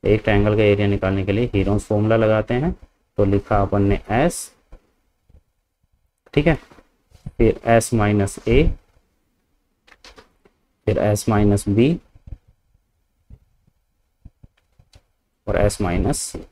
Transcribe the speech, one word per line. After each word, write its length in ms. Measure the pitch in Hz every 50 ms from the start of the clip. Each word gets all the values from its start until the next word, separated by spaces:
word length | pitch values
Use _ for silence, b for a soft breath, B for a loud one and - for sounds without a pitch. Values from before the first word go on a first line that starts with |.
| -
एक 180 | - 104 110 -
triangle 320 | - 107 101 104 104 107 104
का 60 | 107
area 240 | 104 101 101 104 101
निकालने 360 | 101 98 - 95 95 98 95
के 60 | 95
लिए 180 | 98 104 120 120 -
heroes 280 | 101 95 95 101 104
formula 360 | 95 - 107 104 104 110 113 113
लगाते 360 | 113 107 110 107 107 - 120
हैं। 220 | 123 139 175 185 - - - _ _ _ _ _ -
तो 80 | 107
लिखा 360 | 98 98 101 - - 110 104
अपन 200 | 98 90 - 101
ने 180 | 101 98 101 98 - -
एस, 400 | 104 120 143 175 170 - - - _ _ _ _ - - _ _ _ _ _ _ _ _ _ _ _ - _ _ _ _ _ _ _ _ _ _ _ _ _ _ _ _ _ _ -
ठीक 140 | 143 147 170
है, 100 | 160 - - - - - _ _ _ _ _ _ _ - _ -
फिर 320 | - _ 120 110 95 - - -
S 260 | 117 117 - - -
minus 440 | 113 104 104 104 104 98 98 - - - -
A, 160 | 117 127 160 170 - - _ _ _ _ _ _ _ _ _ _ _ _ _ _ _ _ _ _ _ _ _ _ - _ _ - - - - _ _ _ _ _ _ _ _ _ _ _ _ -
फिर 120 | 107 -
एस 280 | - 107 107 104 - -
minus 380 | 110 104 104 104 101 98 - -
B 260 | 98 107 120 143 170 - _ _ _ - _ - - - _ _ _ _ _ _ _ _ _ _ _ _ _ _ _ _ _ _ - - _ _ _ _ _ _ _ _ _ _ _ _ _ _ _ _ _ - _ _ _ - _ _ _ _ _ _ _ _ _ - _ _ _ _ _ _ _ _ _ -
और 100 | 101 90
S 240 | 90 104 - -
minus 360 | 104 90 85 90 92 - 147 -
सी 280 | - - - - - -